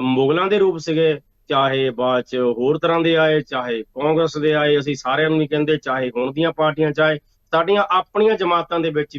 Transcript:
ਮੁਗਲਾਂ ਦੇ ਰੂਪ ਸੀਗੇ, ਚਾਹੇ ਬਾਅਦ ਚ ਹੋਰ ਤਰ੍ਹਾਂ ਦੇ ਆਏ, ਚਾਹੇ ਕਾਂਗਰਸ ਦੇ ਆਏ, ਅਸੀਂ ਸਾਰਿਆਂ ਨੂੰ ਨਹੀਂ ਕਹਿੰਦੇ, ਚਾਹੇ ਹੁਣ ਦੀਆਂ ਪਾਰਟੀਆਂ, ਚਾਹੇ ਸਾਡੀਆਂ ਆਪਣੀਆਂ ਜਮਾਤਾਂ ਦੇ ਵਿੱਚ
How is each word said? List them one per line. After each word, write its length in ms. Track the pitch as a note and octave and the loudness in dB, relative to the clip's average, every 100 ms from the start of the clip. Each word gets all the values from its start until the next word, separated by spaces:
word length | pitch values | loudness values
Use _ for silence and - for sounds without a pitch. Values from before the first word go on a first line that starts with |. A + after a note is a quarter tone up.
ਮੁਗਲਾਂ 460 | B2+ C3 C3+ E3 F#3+ | 0 2 2 2 2
ਦੇ 120 | G3+ | 2
ਰੂਪ 180 | F#3+ E3 | 2 0
ਸੀਗੇ, 440 | E3 D#3+ D#3+ C#3+ - _ - | -2 2 2 0 -8 _ -4
ਚਾਹੇ 420 | D3+ E3 C3+ C3+ | 0 0 0 -2
ਬਾਅਦ 340 | A#2 B2+ B2+ | 0 0 0
ਚ 120 | A#2+ B2+ | -2 -2
ਹੋਰ 420 | B2 A2+ B2+ D#3 | -2 0 0 0
ਤਰ੍ਹਾਂ 220 | E3+ E3 | 0 0
ਦੇ 160 | E3 D#3+ | 2 2
ਆਏ, 240 | D#3 D#3 | 2 0
ਚਾਹੇ 420 | - C3 B2 A#2 | -2 -6 -6 -6
ਕਾਂਗਰਸ 560 | G#2+ C3 D3 D#3 D#3+ D3+ | -8 -4 0 0 0 0
ਦੇ 160 | D3+ | 0
ਆਏ, 240 | D3+ D3 D3 | 2 2 2
ਅਸੀਂ 160 | C#3 | 0
ਸਾਰਿਆਂ 340 | C#3 B2+ C#3 D#3 | -6 -2 0 2
ਨੂੰ 100 | D#3 | 0
ਨਹੀਂ 100 | D3 | 0
ਕਹਿੰਦੇ, 280 | D3+ D3+ D3+ | -2 0 -2
ਚਾਹੇ 340 | C#3 C3 B2+ A#2 | -2 -4 -4 -4
ਹੁਣ 160 | C3 | -4
ਦੀਆਂ 200 | C#3 E3 | -2 -2
ਪਾਰਟੀਆਂ, 380 | D#3 D#3 D3+ D3+ | 0 -2 0 -2
ਚਾਹੇ 280 | D3 D#3 D3+ - _ _ | 2 0 0 -8 _ _
ਸਾਡੀਆਂ 320 | E3 E3 G3+ G3 | -2 2 0 2
ਆਪਣੀਆਂ 440 | F#3 - G#3 A3 | -2 -2 0 2
ਜਮਾਤਾਂ 460 | G#3+ F3+ E3+ E3 E3+ | 2 0 0 -2 -2
ਦੇ 100 | E3 | -2
ਵਿੱਚ 280 | D3+ D3 | -2 -6